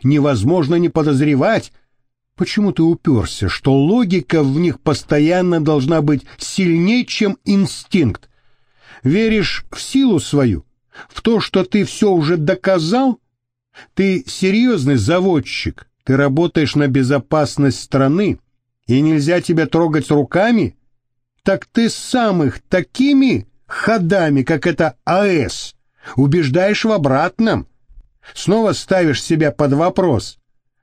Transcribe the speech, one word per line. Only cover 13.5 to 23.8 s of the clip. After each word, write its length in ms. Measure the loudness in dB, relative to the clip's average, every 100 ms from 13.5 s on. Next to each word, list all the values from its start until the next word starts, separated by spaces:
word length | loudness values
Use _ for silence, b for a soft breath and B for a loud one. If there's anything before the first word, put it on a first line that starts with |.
| _ _ B B
Ты 300 | -2 0 0 -4
серьёзный 680 | -4 0 2 2 0 0 0
заводчик, 920 | 0 0 2 0 -2 -8 -8 -10 -18 _
ты 140 | -2 0
работаешь 580 | 2 2 0 0 0 0
на 120 | 0
безопасность 960 | 0 0 0 0 -2 -2 0 0 0
страны, 580 | -4 0 2 2 0 -4 _ _ _ _ -2
и 160 | 0
нельзя 400 | 2 0 0 -2
тебя 240 | 0 0 0
трогать 460 | 0 0 0 0
руками? 640 | 0 0 0 0 0 -2 -6 _ _ _ _ _ _
Так 220 | -2 -2 -2
ты 240 | -2 0
сам 540 | -2 -4 0 0 0
их 180 | 0 -4
такими 840 | -4 -2 -2 -2 2 4 2 0 -6 _ _
ходами, 800 | -6